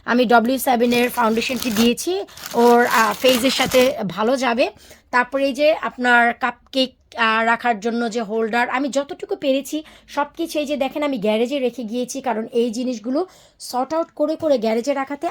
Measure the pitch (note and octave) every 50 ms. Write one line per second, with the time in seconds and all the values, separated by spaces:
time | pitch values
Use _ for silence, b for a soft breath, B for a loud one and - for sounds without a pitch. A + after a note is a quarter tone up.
0 | b b A#3 B3 B3+ G#3 A#3+ A#3 A3 A#3+ C4+ B3+ - C#4 B3 A3+ A#3+ A#3+ A#3+ A#3+
1 | A#3+ A#3+ A#3+ B3 A#3+ A3 A3+ A3+ A3+ - C4 A3+ - B3 G#3 G#3 A#3 A#3+ A#3+ -
2 | - E4+ F#4 G4 G4 - B B B B - A#3 A#3 A#3+ A#3+ A#3+ A#3 B3 - A#3
3 | A3+ G#3 G#3 - - B3+ C4 A#3 A#3 C4 B3 - C4 - - B3+ B3+ C4 C#4+ -
4 | G#3+ F3+ E3 F#3+ A3 A#3 C4+ B3+ C4 B3 A#3 A#3 D4+ G4+ - - b b b b
5 | b b - B3 B3 - - C4+ C#4 C#4 B3 C4 D4 D4+ D#4+ - - A3+ - -
6 | B3 B3 A#3+ A#3+ A#3 A#3+ A#3 - - A#3+ B3 - _ _ - C4+ C4 B3+ - _
7 | _ _ - A#3 A#3 A3 A3 A3+ A3+ A3+ A#3 A3+ - A#3+ A#3 G3 F#3 A#3 A3+ A#3
8 | A#3+ A#3 G3 A#3+ A3+ F#3+ A3 A3+ A3+ A3 G#3 A#3 A#3+ - A#3+ C4 C#4+ C#4 G3+ C4+
9 | C#4+ C#4 F4+ - G4+ - G4 F#4+ - C#4 C4 C#4 C4+ - D4+ D4+ D#4 b b b
10 | b b - D4 D4 C#4+ - - E4 D#4+ - D#4 D4+ B3+ D4 B3 C4 C4 - D#4
11 | D4 D4 C4+ A3+ F3 G#3+ G#3+ A3 A#3+ B3 C#4+ C#4+ B3+ A#3+ A#3+ - A#3+ G3+ A3+ B3
12 | B3 B3 - C4+ B3+ B3+ A3 G#3+ A3 A3 - A#3 A#3 B3 G#3 A#3+ B3+ B3+ B3+ G#3+
13 | G#3 B3 B3+ D4+ F#4 - b b b b b b - - - B3 C4 C4 D#4+ E4
14 | E4 - _ - D4 D4+ D#4+ D#4 D#4+ D#4 C#4 A#3+ G3+ A3 A3 A#3 A3 A#3 A#3+ C#4
15 | C4+ - C#4+ C#4+ - F4